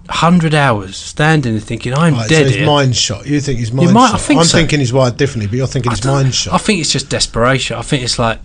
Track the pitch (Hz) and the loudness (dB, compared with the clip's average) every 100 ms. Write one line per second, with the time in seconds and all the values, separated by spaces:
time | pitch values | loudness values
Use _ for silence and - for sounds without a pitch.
0 | - - 165 180 160 151 139 107 95 95 | -10 0 2 4 4 2 2 0 -4 -12
1 | - - 151 156 123 110 - 117 123 135 | -10 -2 0 2 0 -4 -4 -8 -4 0
2 | 165 123 110 156 135 110 151 147 131 110 | 2 0 2 2 2 2 2 2 2 0
3 | - 104 139 147 139 123 113 131 175 214 | -2 -6 -4 -2 -2 -4 -2 2 4 6
4 | 247 202 - 269 165 175 160 151 123 131 | 4 2 2 2 4 2 2 0 0 2
5 | 131 107 139 120 101 123 131 135 120 113 | 0 0 -2 -2 -4 -4 -4 -2 -2 -2
6 | 123 139 135 - 92 90 - 190 147 131 | 0 0 0 -2 -2 -2 0 -2 -2 -4
7 | - 113 - 113 120 135 - 117 117 143 | -4 -4 -2 0 0 0 -2 -8 -4 -4
8 | 123 - 117 110 | -2 -2 -2 -4